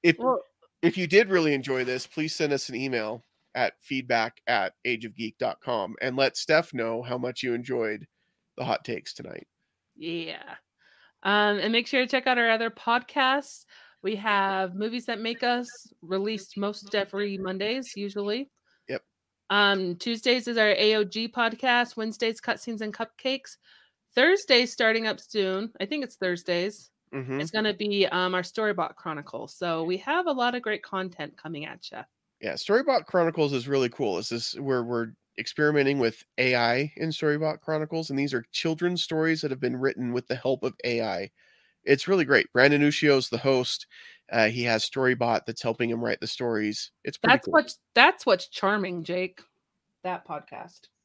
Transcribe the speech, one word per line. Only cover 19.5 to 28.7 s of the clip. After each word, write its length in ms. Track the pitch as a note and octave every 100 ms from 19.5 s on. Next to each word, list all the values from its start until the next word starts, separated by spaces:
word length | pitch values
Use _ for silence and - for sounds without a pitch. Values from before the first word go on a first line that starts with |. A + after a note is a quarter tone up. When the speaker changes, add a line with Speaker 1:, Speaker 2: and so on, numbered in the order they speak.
Speaker 2:
Um, 440 | G3+ G3+ G3 F#3 F3
Tuesdays 500 | A#3+ A3+ B3 B3 A#3+
is 100 | A#3
our 120 | G#3+
A 260 | G3+ G#3+ G#3+
O 80 |
G 240 | G3 A3 A3+
podcast. 680 | B3 A3+ A3+ C4 A#3+ A#3+ -
Wednesdays, 460 | A3 G#3+ A3+ A3+
Cutscenes 400 | - - - G#3+
and 100 | G#3+
Cupcakes. 640 | G3+ A3+ - - C4 - - _ _ _ _ _ -
Thursdays, 580 | D4+ G4+ - B3 B3
starting 320 | - A3+ A3+ A3
up 120 | -
soon. 520 | - G#3+ F#3+ F#3+ A3 -
I 60 | G3
think 180 | D4+
it's 120 | C4 -
Thursdays. 720 | F#3 F3 F3+ F3 F#3+ G#3 - _ _
Speaker 1:
Mm-hmm. 260 | C#3 C3 C3+
Speaker 2:
It's 100 | D#3+
gonna 220 | G#3+ G#3+
be, 340 | G3+ G#3 G3+ F#3+
um, 260 | F3+ F#3
our 80 | F#3
Storybot 540 | F3 - G#3+